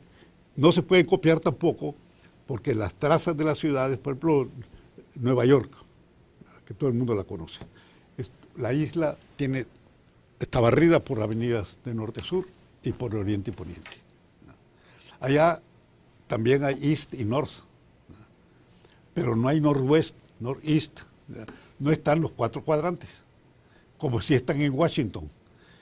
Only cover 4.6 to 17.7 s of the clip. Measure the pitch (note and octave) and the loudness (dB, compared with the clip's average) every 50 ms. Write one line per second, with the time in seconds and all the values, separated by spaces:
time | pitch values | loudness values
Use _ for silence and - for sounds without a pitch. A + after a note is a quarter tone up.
4.6 | A#2 - - - - _ _ - - _ - C#3+ A#2 B2 C3+ A#2+ A#2 B2+ C#3+ C3 | -18 -20 -20 -20 -20 _ _ -20 -20 _ -8 -2 0 2 2 4 6 6 6 6
5.6 | G#2+ - - - - _ _ _ _ _ _ _ _ _ _ - - - - - | 4 0 -10 -20 -20 _ _ _ _ _ _ _ _ _ _ -20 -20 -20 -20 -20
6.6 | _ - A#2 - D3+ C3+ A#2 A#2 B2+ A#2 A2+ G2+ F#2 - - E2 D#2+ - - - | _ -18 -8 -4 -2 0 0 0 0 0 -2 -2 -4 -6 -10 -12 -12 -14 -16 -18
7.6 | E2+ - - - - _ _ _ _ _ _ - B2+ - - _ - - - - | -20 -20 -20 -20 -20 _ _ _ _ _ _ -12 -12 -12 -14 _ -20 -18 -10 -6
8.6 | D3+ D#3 B2+ D3+ D#3 - - E3 D#3+ D3 - - - _ _ - C#3+ C3 C3+ C3 | -4 -2 0 -2 -2 -2 -2 -2 -2 -2 -4 -8 -14 _ _ -6 -4 -4 -4 -4
9.6 | A2+ - - _ _ _ _ _ _ _ _ _ _ _ _ - - - - B2+ | -6 -8 -14 _ _ _ _ _ _ _ _ _ _ _ _ -10 -8 -2 2 4
10.6 | A2+ A#2 - C#3+ D#3+ E3+ E3+ C#3+ - - C3+ A2 G#2+ G#2+ A2 A2+ A#2+ A#2+ A#2 A2 | 6 6 6 6 6 6 6 4 2 -2 -4 -4 -4 -2 -4 -2 -2 -2 -2 -2
11.6 | F#2 - - - - B2 A#2 A2+ A2 G#2+ - A2 - - F3 F#3 F3+ - - _ | -4 -6 -12 -14 -12 -8 -8 -6 -8 -8 -10 -12 -8 -6 -6 -6 -6 -8 -12 _
12.6 | _ _ _ _ - B2+ G2 - C3 A2+ G#2+ G#2+ G2 G2+ G#2 G2 F2+ - F#2 - | _ _ _ _ -6 -6 -6 -6 -6 -6 -4 -4 -2 -2 -2 -2 -4 -6 -10 -10
13.6 | F2 E2+ E2+ - - - - - _ _ _ _ _ _ _ _ - - - _ | -12 -14 -16 -16 -18 -20 -20 -20 _ _ _ _ _ _ _ _ -20 -20 -20 _
14.6 | _ _ _ _ _ _ - - - - - - - C3 C#3 D3 D#3+ E3+ E3 - | _ _ _ _ _ _ -20 -20 -20 -20 -14 -8 -2 0 2 4 4 4 2 0
15.6 | - _ _ _ _ _ _ _ _ _ _ _ _ - - A2+ A2+ B2 C3+ C#3 | -6 _ _ _ _ _ _ _ _ _ _ _ _ -6 -4 0 2 2 2 2
16.6 | C#3+ C#3 C#3 C3 C#3+ C#3+ D#3 C#3 - - - C3+ A2+ G2+ A#2+ D3 C#3 - - - | 2 0 -2 -2 0 0 0 -2 -4 -8 -8 -8 -4 -2 -2 -2 -4 -4 -8 -16
17.6 | - _ | -20 _